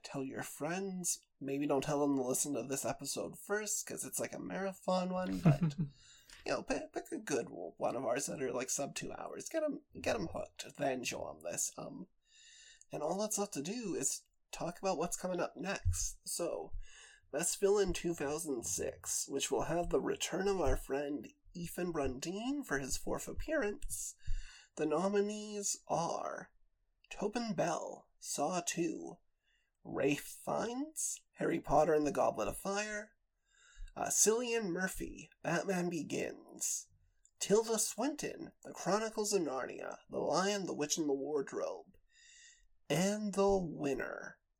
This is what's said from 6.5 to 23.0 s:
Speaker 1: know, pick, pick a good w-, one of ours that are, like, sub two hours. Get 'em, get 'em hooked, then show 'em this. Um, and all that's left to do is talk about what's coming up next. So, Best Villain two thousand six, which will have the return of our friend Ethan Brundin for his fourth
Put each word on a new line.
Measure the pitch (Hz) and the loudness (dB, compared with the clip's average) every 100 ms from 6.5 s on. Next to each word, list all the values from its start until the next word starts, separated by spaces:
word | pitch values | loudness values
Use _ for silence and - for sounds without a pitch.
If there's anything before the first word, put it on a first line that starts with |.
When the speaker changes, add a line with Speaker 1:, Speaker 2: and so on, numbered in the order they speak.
Speaker 1:
know, | 131 | -2
pick, | - 262 311 | 0 -4 -4
pick | - - | -8 -6
a | 339 | -6
good | 214 131 - | -2 -2 -2
w-, | - 120 - | -6 -10 -2
one | 131 120 | -2 0
of | |
ours | 120 127 - | 0 0 -2
that | - | -2
are, | 131 | -2
like, | 123 127 | -2 -2
sub | - 135 | -2 -2
two | - 104 - | -4 -8 -8
hours. | - - - | -8 -8 -4
Get | 320 | -2
'em, | 311 - - - | 0 -2 -8 -6
get | - 233 | 0 0
'em | 170 | 0
hooked, | - - - - - | -4 -8 -10 -12 -2
then | 139 127 | 0 0
show | - - 76 | -2 -4 -6
'em | 73 85 | -8 -6
this. | 87 - - | -4 -4 -4
Um, | - - - _ _ - - - - - - | -10 -10 -12 _ _ -20 -20 -20 -20 -20 -12
and | 151 | -4
all | 151 185 | -2 0
that's | 214 - | 0 0
left | 202 | -2
to | 151 | -2
do | 147 247 208 | -4 -4 -4
is | 123 135 - - _ _ | 0 0 -2 -10 _ _
talk | - 160 - | -6 -6 -2
about | 190 151 | 0 0
what's | 175 - | 0 -2
coming | 185 175 | -2 -2
up | 151 - | -2 -4
next. | 185 190 - - - - - | -4 0 2 2 0 -6 -6
So, | - 170 - 80 - - - - - _ | -2 -2 -2 -4 -6 -8 -12 -20 -20 _
Best | 143 175 - | -2 0 2
Villain | 196 208 185 | 4 6 4
two | - 175 | 2 0
thousand | 165 143 151 160 123 - | 0 0 -2 -2 -2 -2
six, | - - - - - - | -2 -2 -4 -4 -4 -2
which | 135 - | -2 0
will | 131 | 0
have | 135 165 170 | 2 0 2
the | 165 | 2
return | 139 - - 160 190 | 2 0 -2 0 2
of | 190 | 4
our | 143 - | 4 4
friend | - 135 143 147 - _ - | 2 -2 0 -4 -6 _ -14
Ethan | 175 170 - 180 | -8 -6 -2 -2
Brundin | 160 135 127 160 196 240 294 | 0 0 0 -4 -2 -2 -2
for | - 143 | 0 -2
his | 131 | 0
fourth | - | -2